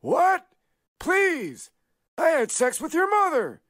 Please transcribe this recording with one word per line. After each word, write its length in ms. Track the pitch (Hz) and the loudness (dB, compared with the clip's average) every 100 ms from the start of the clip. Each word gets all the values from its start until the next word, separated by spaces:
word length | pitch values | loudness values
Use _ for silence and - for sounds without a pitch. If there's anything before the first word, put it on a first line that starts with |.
What? 460 | 123 240 359 370 - _ _ _ _ _ | 0 2 4 2 -4 _ _ _ _ _
Please! 680 | - 381 392 320 185 127 - _ _ _ _ - | -2 2 2 0 -6 -12 -20 _ _ _ _ -2
I 120 | 320 | 0
had 220 | 311 226 | 2 0
sex 300 | - 254 - | 0 -2 -2
with 140 | 311 | -4
your 160 | 320 381 | -2 2
mother! 520 | 415 381 294 180 110 | 2 2 0 -4 -8